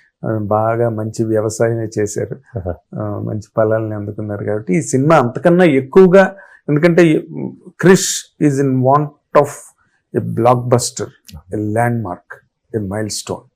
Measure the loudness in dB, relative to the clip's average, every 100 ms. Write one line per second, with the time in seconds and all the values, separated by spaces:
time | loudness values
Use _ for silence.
0 | _ _ -6 -6 -2 -2 0 0 -2 -4
1 | -6 -4 -2 -2 -2 -2 -2 -2 -4 -4
2 | -4 -4 -8 -10 _ -10 -8 -10 _ -10
3 | -8 -8 -8 -8 -6 -2 0 0 -4 -8
4 | -10 -10 -10 -8 -6 -6 -2 -4 -2 -2
5 | 2 2 2 0 2 4 4 2 2 6
6 | 8 6 4 -2 -20 _ -4 0 4 4
7 | 4 2 -2 -10 -12 -12 -20 0 4 4
8 | 2 -8 -12 -2 -2 0 0 0 2 2
9 | 0 -8 _ 0 0 -4 -20 _ _ _
10 | _ -6 -4 0 2 2 2 0 0 -8
11 | -12 _ -20 -20 -10 -6 -4 -2 -2 -2
12 | -6 -10 _ -20 _ _ _ -6 -6 -6
13 | -6 -8 -10 -12 _